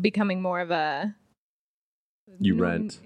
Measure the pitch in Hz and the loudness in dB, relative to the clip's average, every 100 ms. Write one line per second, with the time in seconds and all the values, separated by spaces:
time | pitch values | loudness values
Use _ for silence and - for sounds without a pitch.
0 | 208 208 202 185 185 180 175 170 151 139 | 0 2 0 0 -2 -2 -2 0 0 -2
1 | 208 - _ _ _ _ _ _ _ _ | -4 -8 _ _ _ _ _ _ _ _
2 | _ _ _ 185 196 90 87 85 214 - | _ _ _ 0 2 4 2 0 -4 -10